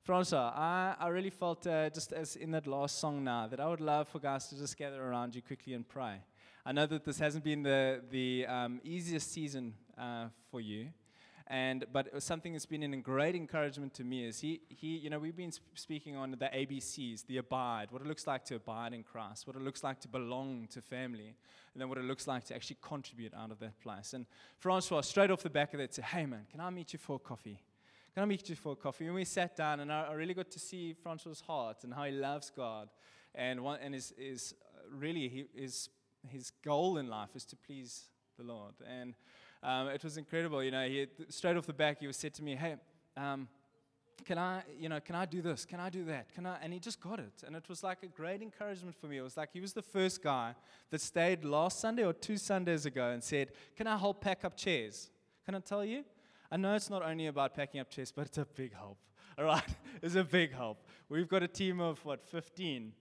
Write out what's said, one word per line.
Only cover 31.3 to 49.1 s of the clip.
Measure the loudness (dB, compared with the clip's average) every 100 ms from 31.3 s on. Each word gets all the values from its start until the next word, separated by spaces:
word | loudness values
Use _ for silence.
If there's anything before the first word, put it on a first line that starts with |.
| -12 -4
heart | -2 -2 -6
and | -10
how | -4
he | -2
loves | 0 0 -2 -6
God. | -4 -4 -4 -10 _ -20 -20 -16
And | -2 -2 0
one, | -2 -4
and | -6
his, | -8 -8 -10
his, | -10 -8 -10 -12
uh, | -20 -20 -16 -6
really, | -2 0 -2
he, | -4 -10
his, | -8 -6 -6 -8 _ _ _ -14
his | -12 -12 _
goal | 2 4 4 2
in | 0
life | -4 -6
is | -10 -14
to | -16
please | -12 -12 -10 -12 -14 _ _ -14
the |
Lord. | -10 -10 -12 -14 -12
And, | -10 -10 -12 -20 -20 -20 -4
um, | 2 2 2
it | -2
was | -4 -8
incredible. | 0 0 2 2
You | 2
know, | 2 2
he, | 0 -2 -6 -10
straight | 2 4 4
off | 2
the |
back, | 4 4 4
he | -4
was | -4
said | -6
to | -6
me, | -6
"Hey, | -2 -2 -4 _ _ _ -4
um, | -4 -4 -6 _ _ _ _ _ _ -16
can | -2 2
I, | 2 0 -6 -8
you | -2
know, | -2
can | -2 -2
I | 0
do | 0
this? | 0 -2
Can | -4 -6
I | -4
do | -4
that? | -2 -4 -6
Can | -8 -6
I?" | -4
And | -4
he | -6
just | -6 -8
got | -6 -6
it. | -8 -12
And | -10 -10
it | -10
was | -6
like | -4 -4
a | -8
great | -6 -4 -4
encouragement | -8 -6 -6 -6 -8
for | -10
me. | -6